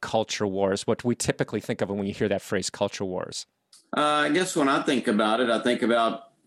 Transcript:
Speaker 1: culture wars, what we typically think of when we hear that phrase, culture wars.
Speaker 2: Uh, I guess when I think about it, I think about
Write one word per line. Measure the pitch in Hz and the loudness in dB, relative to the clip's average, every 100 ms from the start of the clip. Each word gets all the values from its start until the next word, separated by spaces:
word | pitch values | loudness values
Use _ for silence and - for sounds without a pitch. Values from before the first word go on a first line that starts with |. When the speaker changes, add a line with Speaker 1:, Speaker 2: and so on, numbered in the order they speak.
Speaker 1:
culture | - 113 107 - | -4 -2 -2 -2
wars, | 104 95 98 98 - | -2 0 2 2 0
what | 110 | 0
we | 120 | 0
typically | 117 - - - 107 | 0 0 -2 -2 -4
think | - 120 | -4 -4
of | 98 | -4
when | 101 | -2
we | 98 | -4
hear | 104 107 | -2 0
that | 98 | -2
phrase, | - 98 92 | -2 -4 -4
culture | - 101 - | -4 -4 -4
wars. | 98 90 - - - _ _ - _ - | -6 -6 -8 -10 -14 _ _ -20 _ 0
Speaker 2:
Uh, | |
I | 151 147 147 | 2 2 2
guess | 156 180 170 | 0 0 2
when | 139 | 2
I | 151 | 2
think | - 127 120 | 2 0 2
about | 107 110 113 | 2 4 2
it, | 120 | 2
I | 110 | 2
think | 123 123 | 2 2
about | 113 117 113 - - _ | 2 2 2 -2 -10 _